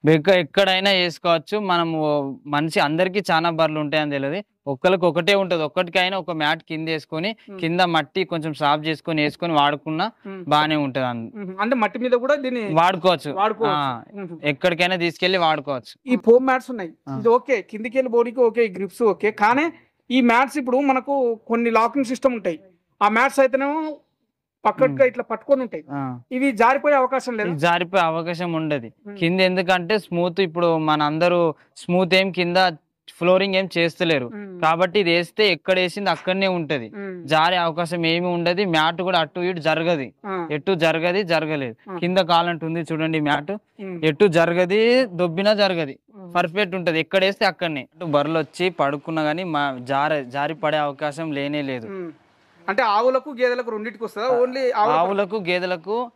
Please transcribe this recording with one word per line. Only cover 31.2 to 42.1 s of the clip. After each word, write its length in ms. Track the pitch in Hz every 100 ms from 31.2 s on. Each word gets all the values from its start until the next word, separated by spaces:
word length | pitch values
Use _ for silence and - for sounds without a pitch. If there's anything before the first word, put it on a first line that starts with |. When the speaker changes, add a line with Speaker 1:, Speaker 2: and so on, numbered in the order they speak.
| 175 175 170 147 _ -
Speaker 1:
స్మూత్ 380 | - 175 185
ఏం 160 | 185 190
కింద 260 | 175 175 175 185 156 _ _ -
ఫ్లోరింగ్ 440 | - 170 185 196
ఏం 140 | 190 190 175
చేస్తలేరు, 520 | 165 - 175 151 120
Speaker 2:
మ్మ్. 260 | 208 202 180
Speaker 1:
కాబట్టి 400 | 160 165 185 196
ఇది 100 | 175
వేస్తే 420 | 170 170 - 214
ఎక్కడ 240 | 165 - 185
వేసింది 340 | 180 185 196
అక్కడనే 360 | 165 - 185 196
ఉంటది, 440 | 180 151 151 113
Speaker 2:
మ్మ్. 340 | 104 98 180 160
Speaker 1:
జారే 280 | 156 165 180
అవకాశం 500 | 170 160 170 175 165
ఏమి 200 | 170 180
ఉండదు. 360 | 175 170 180
మ్యాట్ 400 | 202 160 160 170
కూడా 160 | 180 180
అటు 220 | 156 -
ఇటు 200 | 175 180
జరగదు, 460 | 151 156 165 165 123 _ 208
Speaker 2:
ఆ. 220 | 190 165
Speaker 1:
ఎటు 240 | 151 143
జరగది, 480 | 185 160 160 170 185
జరగలేదు. 680 | 190 165 156 156 127 113 -
Speaker 2:
ఆ. 60 | 180
Speaker 1:
కింద 220 | 175